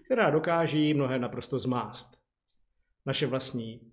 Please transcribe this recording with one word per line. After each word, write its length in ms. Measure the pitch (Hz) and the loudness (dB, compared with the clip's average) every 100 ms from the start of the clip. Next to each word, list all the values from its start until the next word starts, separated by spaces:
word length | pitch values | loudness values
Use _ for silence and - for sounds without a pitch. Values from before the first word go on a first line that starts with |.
| - | -2
která 240 | 240 170 | 2 4
dokáží 640 | 151 170 165 156 151 151 | 2 2 2 2 2 4
mnohé 260 | 143 131 131 | 2 2 0
naprosto 400 | 120 123 - 131 | -2 -6 -4 -4
zmást. 580 | 127 123 107 - - _ _ _ _ _ _ _ _ _ 139 | 0 -2 -4 -10 -18 _ _ _ _ _ _ _ _ _ -4
Naše 220 | 131 135 | -2 0
vlastní 540 | 131 131 123 113 120 - | -2 -4 -6 -8 -12 -20